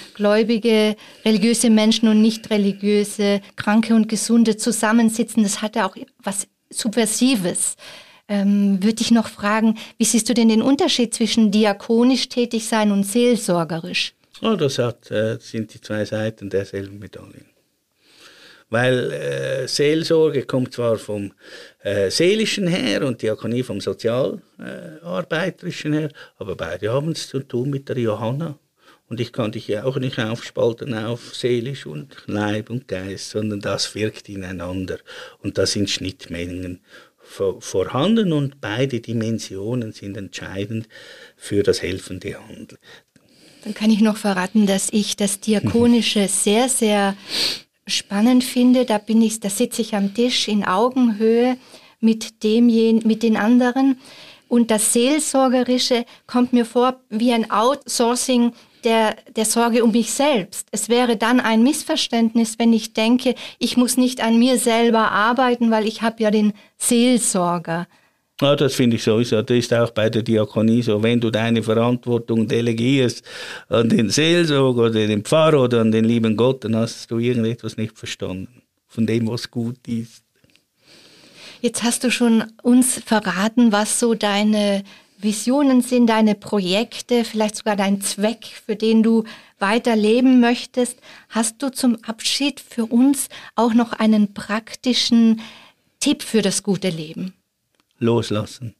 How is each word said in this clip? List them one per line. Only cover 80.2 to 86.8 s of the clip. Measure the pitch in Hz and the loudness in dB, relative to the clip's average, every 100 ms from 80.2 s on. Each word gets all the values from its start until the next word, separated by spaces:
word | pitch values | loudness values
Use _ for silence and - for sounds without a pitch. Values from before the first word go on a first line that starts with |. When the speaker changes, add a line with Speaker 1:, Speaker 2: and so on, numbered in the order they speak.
| _ _ _ _ _ _ _ - - _ - - - - | _ _ _ _ _ _ _ -20 -20 _ -20 -20 -20 -6
Speaker 1:
Jetzt | 240 233 | -4 -2
hast | 233 233 | -2 -2
du | 247 | -2
schon | - 240 226 214 - | 0 2 2 0 -4
uns | 247 247 254 - - | 2 4 4 0 -2
verraten, | 214 190 175 214 226 233 | -2 0 -2 0 2 4
was | 202 214 - | 4 0 0
so | 240 226 | 0 0
deine | 208 202 214 214 208 196 196 - _ _ | 0 0 2 2 0 -2 -4 -16 _ _
Visionen | 214 208 - 277 285 254 | -4 -2 0 2 4 2
sind, | 247 247 233 | 2 2 4
deine | 220 220 | 4 2
Projekte, | 208 - 208 180 190 | 0 -2 -2 0 0